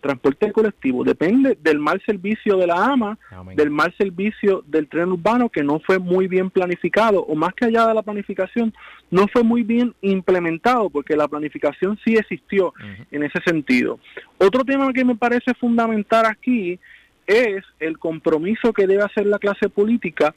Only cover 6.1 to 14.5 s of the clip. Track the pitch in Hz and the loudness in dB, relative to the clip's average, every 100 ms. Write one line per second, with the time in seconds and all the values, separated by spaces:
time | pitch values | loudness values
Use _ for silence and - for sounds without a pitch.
6.1 | 185 190 185 190 - 180 175 175 202 220 | 0 0 0 0 -2 -2 -2 -2 0 2
7.1 | 196 - 156 165 185 240 226 226 220 214 | 2 0 -2 -2 -2 -2 2 2 0 -4
8.1 | 208 202 202 185 - 226 - - - _ | -10 -10 -6 -6 -2 -4 -4 -20 -20 _
9.1 | 175 202 - 233 233 214 233 240 - 196 | 0 2 2 2 2 0 0 0 -2 -2
10.1 | 190 180 185 175 165 233 247 196 143 139 | -2 2 0 0 -2 0 0 0 -4 -2
11.1 | 151 147 147 151 147 151 143 185 214 - | -2 -2 -4 -8 -4 -4 -2 -4 -2 0
12.1 | 226 208 175 _ 196 180 - 107 98 - | 0 0 -10 _ 0 0 -2 -18 -18 -12
13.1 | 147 147 180 175 165 143 127 123 120 - | -6 -6 -4 -2 -2 2 0 0 -4 -12
14.1 | - - _ 190 | -20 -20 _ 2